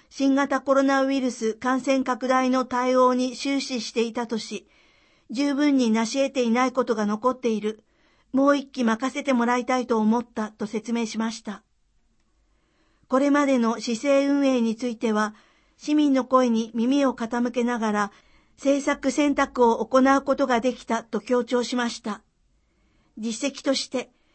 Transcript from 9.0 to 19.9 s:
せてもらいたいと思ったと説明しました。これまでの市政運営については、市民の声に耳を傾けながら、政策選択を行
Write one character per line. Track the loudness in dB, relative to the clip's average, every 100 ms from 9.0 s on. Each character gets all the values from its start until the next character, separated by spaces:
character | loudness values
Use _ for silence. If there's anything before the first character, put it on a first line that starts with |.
| -4
せ | -4
て | 0
も | 0
ら | 2 0
い | 0
た | -2
い | 0
と | 0
思 | 2 0
っ |
た | -2 -8 -10
と | -8 -8
説 | -8 -6
明 | -4 -4
し | -4
ま | -6
し | -8
た。 | -14 -16 _ _ _ _ _ _ _ _ _ _ _ _ _ _ _
こ | 0
れ | 2
ま | 2 2
で | 2
の | 0 -2
市 | -4
政 | -4 2 2 2
運 | 2 2
営 | 2
に | 0 -2
つ | -6
い | -4
て | -2
は、 | -2 -2 -8 _ _ _ _
市 | -2 2
民 | 2
の | 2
声 | 2 2 4
に | 0 -2
耳 | -2 0 2
を | 2
傾 | -2 -4 -2 -2
け | 0
な | -2 -2
が | -2
ら、 | -2 -4 -8 _ _ _ _
政 | 0 0
策 | 0 -2 -2
選 | 0 2
択 | 2 -2 4
を | 4 4
行 | 2